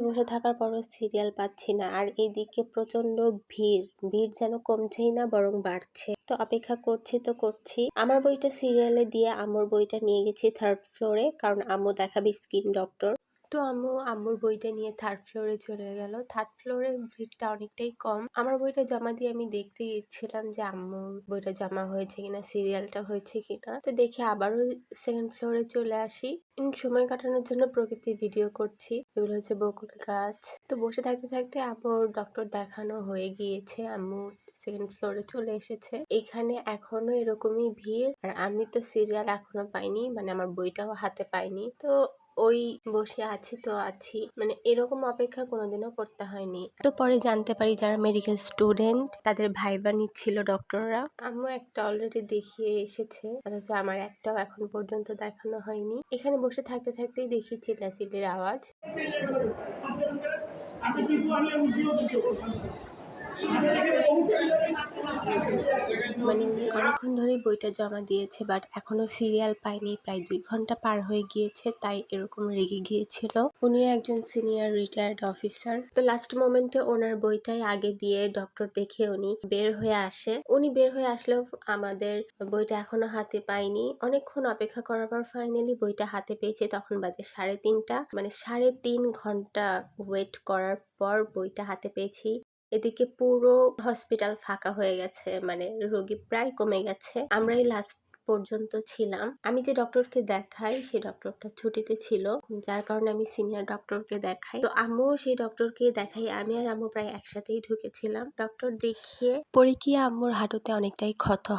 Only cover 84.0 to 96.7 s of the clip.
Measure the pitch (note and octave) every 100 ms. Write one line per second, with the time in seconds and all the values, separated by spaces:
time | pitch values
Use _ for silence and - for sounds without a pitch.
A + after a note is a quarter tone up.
84 | B3 C#4 C#4 C#4+ C4 A3 G#3+ - A#3+ A3+
85 | A3 A#3 A#3 A#3+ A#3+ A#3 A#3+ A#3+ G#3 G3+
86 | G#3 G3+ - G#3+ G#3+ G#3+ G#3 G3+ - G3+
87 | F3+ - G3 - F#3+ G3+ G#3+ A3 A3 A#3+
88 | D4 G3+ G3 - - A#3+ B3+ B3+ A#3+ A#3+
89 | B3 - G#3+ G#3 G3+ - G#3 F#3 F#3+ -
90 | G3 G3 G3 - - F#3+ F#3+ G3+ - -
91 | G3+ G#3+ A3 F#3+ F#3+ G3 G3+ F#3+ G3+ G3
92 | G3 - A3 A#3 - _ _ A3 A3+ A3
93 | B3 - B3 B3 B3 B3 B3+ B3+ A3+ A#3
94 | - A3 G#3 G#3+ - G3 F#3 G3+ G3 F#3
95 | F#3 - - F#3 F3+ F3 F3+ A3 G#3 G#3
96 | G3 G#3+ - A3+ C4 B3+ G#3+